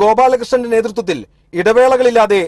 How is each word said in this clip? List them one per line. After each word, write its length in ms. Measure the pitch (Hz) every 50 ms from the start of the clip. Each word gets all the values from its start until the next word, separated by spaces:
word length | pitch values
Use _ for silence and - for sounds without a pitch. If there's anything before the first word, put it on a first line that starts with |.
ഗോപാലകൃഷ്ണന്റെ 680 | 208 214 220 233 262 254 262 240 240 - 262 247 240 233 226
നേതൃത്വത്തിൽ 440 | 226 226 226 196 233 196 190 165 - - - _ _ _ _ - 170
ഇടവേളകളില്ലാതെ 840 | 180 214 226 240 254 254 262 247 254 247 233 226 214 202 208 196 170